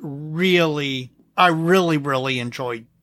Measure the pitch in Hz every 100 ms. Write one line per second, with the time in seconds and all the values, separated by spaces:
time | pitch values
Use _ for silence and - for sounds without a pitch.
0 | 196 139 156 160 185 175 165 147 143 131
1 | 127 _ _ - 180 160 165 190 170 151
2 | 143 135 131 131 120 117 123 117 113 _